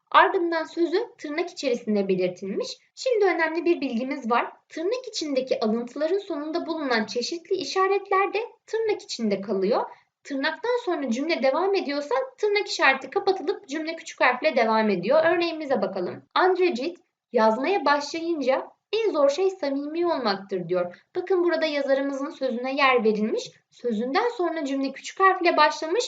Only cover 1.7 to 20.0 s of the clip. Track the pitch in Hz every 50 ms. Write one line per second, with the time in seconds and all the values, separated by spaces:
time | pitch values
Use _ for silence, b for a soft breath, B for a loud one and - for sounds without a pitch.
1.7 | 240 - - 214 208 202 196 190 190 180 185 180 185 - 196 190 233 392 508 -
2.7 | - - _ _ _ - - 523 466 415 403 370 330 339 320 320 320 339 285 339
3.7 | 330 269 294 247 233 220 262 262 294 277 233 220 240 254 359 - - _ _ _
4.7 | - 302 330 392 494 508 - 427 - - 330 294 269 262 262 262 - - 233 214
5.7 | 220 233 247 247 - 285 302 320 381 403 - - 320 285 294 320 311 349 - 311
6.7 | 330 320 285 262 240 220 214 - - 240 233 - 339 339 - - 392 - 277 -
7.7 | - 381 381 381 403 392 392 - 392 381 403 381 - 415 480 - - _ _ -
8.7 | 440 453 453 427 - - - - - - 226 208 196 190 196 226 196 196 190 202
9.7 | 269 392 494 B B B B B _ _ _ - 285 269 285 320 320 - - 480
10.7 | 494 480 - 370 330 294 277 233 220 262 294 339 330 247 254 269 269 330 370 403
11.7 | 392 370 254 269 285 294 285 - 494 523 523 - - - 415 415 403 415 381 -
12.7 | - - 311 269 262 - - - - 392 381 392 370 - 285 330 - - - 262
13.7 | 277 320 311 320 320 - - - - - 302 254 240 247 285 311 - 254 226 220
14.7 | 220 220 220 214 196 175 180 220 294 320 320 330 359 339 339 339 320 311 311 269
15.7 | 254 202 196 190 - 190 180 - 123 - - _ _ 285 349 370 370 339 370 -
16.7 | 233 233 269 349 349 - _ _ _ _ _ _ 233 226 220 220 220 254 277 339
17.7 | 403 392 285 285 285 294 285 - - 330 330 339 339 294 254 247 269 330 - -
18.7 | - _ _ _ 403 453 453 381 285 302 277 277 277 370 392 381 381 - 294 277
19.7 | 269 277 285 302 311 339